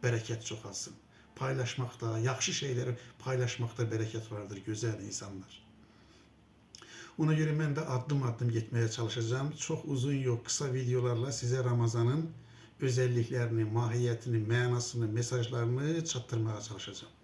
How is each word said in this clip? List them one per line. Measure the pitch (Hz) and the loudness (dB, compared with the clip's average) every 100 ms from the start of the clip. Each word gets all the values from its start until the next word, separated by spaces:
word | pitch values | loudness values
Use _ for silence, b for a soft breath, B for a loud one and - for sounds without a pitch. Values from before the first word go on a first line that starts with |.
bərəkət | 123 117 - 113 - | 2 0 0 -6 -6
çoxalsın. | 113 98 95 - - - B B - | -10 -10 -10 -10 -14 -20 B B -6
Paylaşmaqda, | 135 135 120 - 123 - 113 113 | -4 -2 -2 -2 -6 -4 -2 0
yaxşı | 117 - - | 0 0 -2
şeyləri | 175 143 123 127 120 B B | -2 -2 -2 -2 -4 B B
paylaşmaqda | 127 131 120 - 120 - 117 | -2 0 0 0 -4 0 0
bərəkət | 110 110 113 110 | 0 -2 -4 -6
vardır, | 104 98 98 95 | -8 -8 -10 -6
gözəl | 104 117 101 | -2 -2 -2
insanlar. | 101 95 101 95 92 - - - B B B B B - - - - - B B B B | -6 -8 -8 -12 -14 -18 -20 -20 B B B B B -20 -20 -20 -20 -20 B B B B
Ona | 156 156 | 2 4
görə | 156 151 | 4 2
mən | 151 143 | 2 0
də | 156 127 | 0 -2
addım-addım | 123 143 127 117 120 | 0 2 2 2 2
getməyə | 113 110 120 113 | 2 2 2 2
çalışacağam. | 113 113 123 113 127 143 156 | 2 -2 0 0 0 -2 -4
Çox | - 160 - | -4 -4 -2
uzun | 139 131 139 | 0 2 2
yox, | 131 117 - | 2 0 -2
qısa | - 143 | -2 0
videolarla | 127 123 123 123 120 131 | 0 2 2 2 2 0
sizə | 135 123 127 | 0 0 2
Ramazanın | 123 120 117 113 117 143 160 - B B B B | 4 4 4 4 4 4 0 -6 B B B B
özəlliklərini, | 135 123 127 120 113 127 120 113 110 | 0 4 4 4 2 0 2 2 2
mahiyyətini, | 110 120 120 123 117 - 117 107 | 2 2 2 2 0 0 0 4
mənasını, | 120 123 123 120 120 113 | 4 4 2 0 -2 0
mesajlarını | 110 120 127 113 123 117 123 147 165 160 | 0 0 0 0 0 2 2 2 0 0
çatdırmağa | 127 117 117 110 104 | -4 -2 0 0 -2
çalışacağam. | - 98 - 95 - - | -6 -10 -10 -10 -14 -20